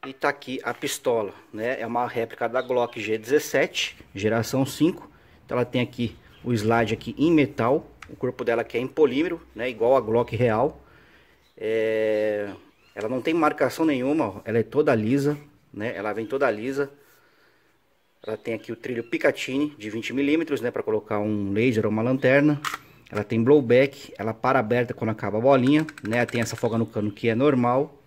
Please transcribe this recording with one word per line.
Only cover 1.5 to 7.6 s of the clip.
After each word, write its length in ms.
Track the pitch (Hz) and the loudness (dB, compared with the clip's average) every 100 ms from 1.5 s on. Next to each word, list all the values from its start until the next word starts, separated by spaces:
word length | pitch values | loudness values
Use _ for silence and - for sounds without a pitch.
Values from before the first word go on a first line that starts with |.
né? 280 | 107 117 131 | -6 -4 -4
É 60 | 113 | -4
uma 200 | 120 120 | -4 -2
réplica 420 | 120 117 - 117 | -4 -6 -4 -4
da 140 | 120 | -2
Glock 380 | 123 127 120 120 | 0 0 0 -4
G 180 | 104 110 | -4 -4
dezessete, 760 | 107 147 - 139 170 - - - - | 0 0 2 -2 0 -2 -6 -8 -16
geração 500 | 98 107 110 113 131 | -4 0 0 0 -2
cinco. 460 | 135 - 156 - - _ _ - | -2 2 0 0 -12 _ _ -20
Então 140 | _ 123 | _ -4
ela 60 | |
tem 160 | 120 156 | -2 -2
aqui 360 | 151 - 120 - - - | -2 -2 -6 -6 -20 -14
o 80 | - | -2
slide 420 | 120 107 117 110 | 0 2 2 2
aqui 220 | 110 - - | -2 -6 -2
em 140 | 151 | 2
metal. 580 | 165 139 - | 4 2 0